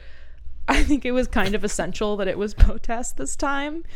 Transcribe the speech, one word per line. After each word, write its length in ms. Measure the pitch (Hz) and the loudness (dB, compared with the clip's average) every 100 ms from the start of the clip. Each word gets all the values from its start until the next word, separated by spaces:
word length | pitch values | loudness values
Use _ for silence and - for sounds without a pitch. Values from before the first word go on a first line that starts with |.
| - - - - - - - | -12 -14 -12 -10 -8 -4 2
I 160 | 269 | 4
think 220 | - 285 254 | 4 2 0
it 60 | |
was 140 | 254 240 | 0 0
kind 280 | 233 196 | 2 2
of 100 | 208 | 0
essential 520 | 208 - 180 - 208 208 | -2 -2 -4 -2 -2 -2
that 100 | 190 | -2
it 80 | 175 | -2
was 160 | 208 | 0
<laughs> 0 | |
Bottas 640 | 208 214 214 - 233 247 - | 6 6 6 0 -2 -2 -2
this 180 | 269 | -2
time. 500 | - 285 277 294 320 - | -2 -2 -2 -4 -6 -6